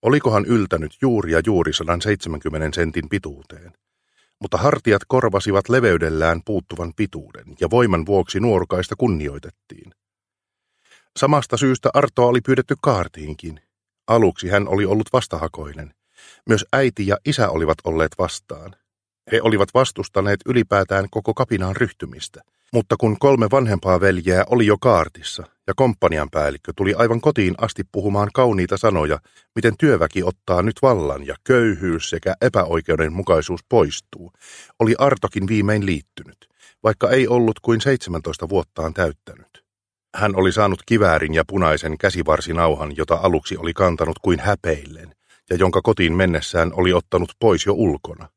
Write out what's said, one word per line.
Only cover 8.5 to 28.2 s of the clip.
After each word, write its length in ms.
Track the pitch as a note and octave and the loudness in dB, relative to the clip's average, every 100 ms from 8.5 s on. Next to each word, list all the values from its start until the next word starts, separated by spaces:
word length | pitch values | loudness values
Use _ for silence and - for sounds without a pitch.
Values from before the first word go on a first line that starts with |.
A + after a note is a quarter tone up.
| G2 F2 F2+ F2+ - | 2 0 -4 -4 -2
kunnioitettiin. 920 | - E2+ D2 C#2 - _ _ - - _ _ _ _ _ _ _ _ _ _ _ _ - | -2 -2 -4 -10 -16 _ _ -20 -20 _ _ _ _ _ _ _ _ _ _ _ _ -2
Samasta 400 | C3+ D3 C3 A2+ | 2 2 0 0
syystä 340 | C3+ B2+ - | 0 0 0
Artoa 320 | - - - B2 | 0 0 2 2
oli 140 | B2 | 2
pyydetty 340 | A#2 C3 B2+ C#3 | 2 0 0 -2
kaartiinkin. 760 | - G#2+ E2 - D2+ D2+ E2 D#2 _ _ _ _ - | 0 0 -2 -8 -12 -12 -14 -16 _ _ _ _ 0
Aluksi 420 | A#2 G#2+ - F#2 | 2 2 0 -2
hän 200 | G2+ G2+ | 0 0
oli 180 | G2 G2 | 0 0
ollut 260 | G#2+ A2 | 0 0
vastahakoinen. 840 | B2+ - D#2+ D#2+ - D2+ D#2 D#2 _ _ _ - _ - | -2 -2 -8 -8 -10 -14 -14 -18 _ _ _ -20 _ 0
Myös 180 | A2 - | 0 2
äiti 340 | C3 C3+ - G2 | 0 0 -2 -2
ja 100 | G2+ | -2
isä 260 | - C#3+ G#2 | -2 0 0
olivat 280 | E2 D#2 D#2+ | 0 0 -2
olleet 280 | - D#2+ D#2+ - | -2 -2 -2 -2
vastaan. 580 | F2+ - _ D2 E2+ - _ _ _ _ - | -6 -6 _ -16 -16 -20 _ _ _ _ -4
He 100 | A2 | 0
olivat 260 | A2+ G#2+ G2 | 2 2 2
vastustaneet 680 | B2 C3 - G2 - G2+ G2+ - | 2 0 -2 -6 -2 0 -2 0
ylipäätään 600 | B2 A2 G2+ F#2+ G2 G2 | 0 2 0 2 -2 -2
koko 240 | - G#2 | -4 -4
kapinaan 420 | G#2+ B2+ G#2 F#2 G2 | -2 -2 -2 -2 -2
ryhtymistä. 640 | A2+ - D2+ - - - _ _ _ | -4 -4 -16 -14 -16 -18 _ _ _
Mutta 240 | A#2+ G#2 A2 | -2 0 0
kun 220 | A2+ G#2 | 0 2
kolme 280 | C#3+ C3 A2 | 4 4 4
vanhempaa 500 | C3+ A#2+ G2 F#2+ F2+ | 2 2 0 2 2
veljeä 440 | F#2+ F#2 E2+ F2+ - | 4 2 0 2 2
oli 160 | B2 C3+ | 2 4
jo 120 | G#2 | 4
kaartissa 640 | C3 G2 D#2 - - - F2 _ - | 4 2 2 -6 -16 -14 -18 _ -8
ja 80 | F#2 | 0
komppanian 540 | C3 G#2+ F2+ D#2 C#2+ | 0 2 0 0 -4
päällikkö 420 | D#2 D2 C#2+ - E2+ | -2 -2 -4 -12 -4
tuli 180 | G2 | -2
aivan 260 | G2+ A#2 A#2 | 0 0 2
kotiin 340 | D3+ D3 F#2 F#2 | 0 0 0 0
asti 260 | A2 - F#2+ | -4 -6 -8
puhumaan 380 | G#2 G2+ G2+ | -4 -2 0